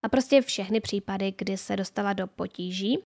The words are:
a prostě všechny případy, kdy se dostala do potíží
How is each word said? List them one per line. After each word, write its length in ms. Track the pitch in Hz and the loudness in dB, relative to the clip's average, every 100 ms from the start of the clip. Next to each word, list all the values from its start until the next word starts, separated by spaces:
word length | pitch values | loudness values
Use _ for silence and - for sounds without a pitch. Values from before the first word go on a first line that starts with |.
| 226 | 2
a 40 | |
prostě 320 | - 262 277 | 2 6 6
všechny 380 | 254 - 190 220 | 6 -4 0 0
případy, 540 | - 202 196 196 196 190 | 0 -4 -2 -4 -2 -4
kdy 200 | 196 190 | -4 -4
se 180 | - 196 | -2 -2
dostala 380 | 190 - 202 | -2 -2 -2
do 140 | 190 185 | -2 -4
potíží 720 | - 185 - 180 185 196 285 | -6 -8 -6 -6 -4 0 -2